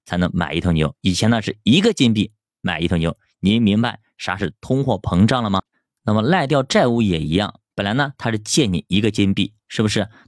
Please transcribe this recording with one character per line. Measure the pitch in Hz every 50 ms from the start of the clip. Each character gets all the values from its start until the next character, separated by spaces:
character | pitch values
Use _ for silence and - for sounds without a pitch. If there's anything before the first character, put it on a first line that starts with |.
| _
才 | - 90
能 | 90 90 82 -
买 | 87 82 73 73
一 | 82
头 | 80 87
牛。 | 82 78 78 73 - _
以 | - 95 90
前 | - 110 110
呢， | 120 113 101
是 | - - _
一 | - 98 127 190
个 | 196 233 208
金 | - 135 117 110
币 | 110 95 - _ _ _ _ _ _
买 | - 92 85 78
一 | 85
头 | 85 92
牛。 | 82 82 82 - _ _ _ _ _
您 | - 190 214 117
明 | 117 98 101 107 120
白 | 120 107 110 _ _ _
啥 | - - - 90
是 | 101 104 80 - _
通 | - - 131 135 139
货 | 135 107
膨 | 92 - - 90 87 104
胀 | 120 135 123 117
了 | 104
吗？ | 98 95 - _ _ _ _ _ _ _ -
那 | 107 107
么 | 110 110
赖 | 139 185 185 143
掉 | 131 151 139 131
债 | - - 214 160
务 | 123 117 120 113
也 | 98 87 78
一 | 78 76
样， | 80 98 104 - - _ _ _ -
本 | - 101
来 | 101 110
呢， | 139 143 139 -
他 | - - 120
是 | 110 107
借 | 107 - - 170 139
你 | 101 90 82 -
一 | - 90 101
个 | 110 107
金 | 104 - 101 98 98
币， | - 92 - _ _ _
是 | - - -
不 | 110
是？ | 107 - 110 95 - - - _